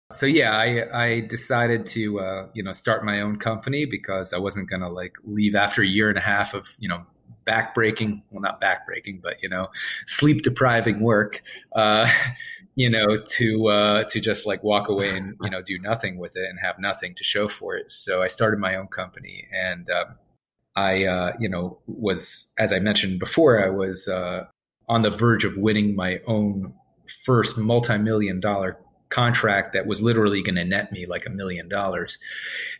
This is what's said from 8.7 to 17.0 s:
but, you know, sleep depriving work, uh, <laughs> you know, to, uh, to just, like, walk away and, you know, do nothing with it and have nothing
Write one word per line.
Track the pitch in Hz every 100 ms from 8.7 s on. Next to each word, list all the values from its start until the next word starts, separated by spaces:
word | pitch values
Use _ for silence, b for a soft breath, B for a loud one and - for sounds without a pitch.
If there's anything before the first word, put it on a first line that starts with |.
| 90 - 90 101 95
but, | 87 -
you | 95
know, | 92 95 B B B B
sleep | - 147 151
depriving | - 123 131 117 113 101
work, | 113 104 104 - B B B -
uh, | 107 107 117
<laughs> | - 131 127 - - - -
you | 123
know, | 113 104 107
to, | - - 117 110 110
uh, | 104 104 104
to | 110 110
just, | 107 101
like, | 104 98
walk | 104 104 101
away | 98 98 95
and, | 95 104
you | -
know, | 92
do | 92 95
nothing | 98 117 101 90
with | 87 92
it | 92
and | 90
have | 92 87
nothing | 98 95